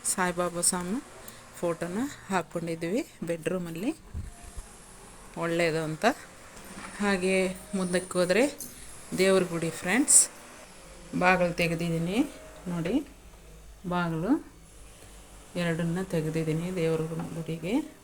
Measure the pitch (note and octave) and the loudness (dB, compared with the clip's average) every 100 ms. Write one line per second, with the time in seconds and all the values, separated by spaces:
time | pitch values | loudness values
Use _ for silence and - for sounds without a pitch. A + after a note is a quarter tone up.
0 | - - F3+ F3 F3 E3+ F3 F3+ F3 A#3+ | -2 0 0 0 -2 2 2 2 -2 -4
1 | - - - - - - F3 E3 E3+ F#3+ | -6 -16 -16 -18 -18 -4 -2 -2 -4 -2
2 | C#4 - - F#3+ E3 F3 E3 E3 E3+ A3+ | -4 -6 -2 -2 -2 -6 -4 -4 0 0
3 | E4 - E3 E3+ - F3+ F3 E3 A3+ - | -2 -8 -4 -4 -4 -4 -4 -4 -4 -4
4 | - - - - - - - - - - | -10 -10 -10 -14 -14 -14 -14 -20 -20 -20
5 | - - - - E3+ E3+ E3+ D#3 D#3 D#3 | -20 -18 -14 -4 0 2 4 2 -2 2
6 | A3 D4+ - - - - - - - - | 2 2 -10 -18 -18 -18 -16 -14 -12 -2
7 | G3+ F#3+ F#3 F#3+ F#3 F#3 - G3 F3+ F3+ | 2 2 4 4 2 -2 -6 -2 2 0
8 | F3+ F3+ F3 F#3 C#4+ - - - - - | 0 2 4 6 4 0 -14 -14 -16 -16
9 | - F3 F#3+ F#3+ F3 E3+ E3 - F3+ A3 | -6 2 6 6 4 0 -2 -2 0 2
10 | D4+ - - - - - - - - - | 8 6 6 -4 -18 -18 -18 -18 -18 -18
11 | - - F3+ F3+ F3 E3+ E3+ E3 E3+ E3 | -6 4 6 6 4 2 2 2 0 0
12 | E3 G#3+ D4 - - - F3+ E3+ E3 B3+ | 2 2 0 -2 -16 -12 -6 -2 0 0
13 | - - - - - - - - F3+ F3+ | -2 -16 -20 -20 -20 -20 -20 -10 -2 0
14 | E3+ D#3+ F#3 D#4+ - - - - - - | 0 0 2 2 0 -20 -20 -20 -20 -20
15 | - - - - - F3+ E3+ E3 E3+ F3 | -20 -20 -20 -20 -10 -2 0 0 0 0
16 | F#3+ E3 D#3 D#3+ D#3+ D#3+ F3 F#3 D#3+ D#3+ | 0 0 0 0 0 0 0 0 2 2
17 | D#3+ E3 - D#3+ D#3+ D#3+ E3 C4 D#4 - | 0 -4 -6 -6 -6 -6 0 0 0 -12